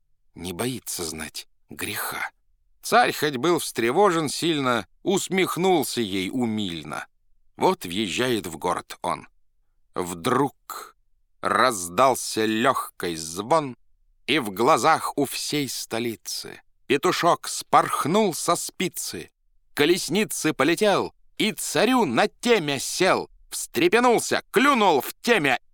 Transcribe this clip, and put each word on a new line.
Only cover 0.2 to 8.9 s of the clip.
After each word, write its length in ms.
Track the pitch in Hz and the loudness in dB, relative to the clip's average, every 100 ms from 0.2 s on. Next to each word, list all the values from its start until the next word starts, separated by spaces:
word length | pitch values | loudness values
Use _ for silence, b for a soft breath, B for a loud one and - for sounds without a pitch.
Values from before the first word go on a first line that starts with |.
| _ | _
не 180 | 92 87 | -12 -10
боится 520 | 87 123 123 - - | -6 -6 -6 -8 -8
знать 440 | 82 78 78 - - _ _ | -8 -10 -12 -14 -16 _ _
греха. 600 | - 98 107 - - - - _ _ _ _ | -12 -8 -6 -8 -8 -10 -14 _ _ _ _
Царь 300 | - 226 247 | 0 2 2
хоть 240 | - 151 127 | 0 -2 0
был 220 | 156 165 | 2 0
встревожен 720 | - - 113 156 202 165 147 | 0 0 2 4 4 2 -2
сильно, 580 | - 165 151 131 117 - _ | -2 -2 0 0 0 -4 _
усмехнулся 1000 | 165 190 - 190 160 - 190 175 120 - | 0 0 0 0 0 0 2 2 0 -2
ей 300 | 104 95 92 | -2 -2 -4
умильно. 760 | 127 117 107 98 82 76 62 - _ _ _ _ - | -2 -2 -2 -4 -6 -10 -12 -12 _ _ _ _ 0
Вот 280 | 156 185 | 0 0
въезжает 640 | 90 90 104 82 127 113 87 | -4 -4 -4 -2 0 -2 -4
в 120 | 80 | -6
город 400 | 90 87 - | -4 -4 -8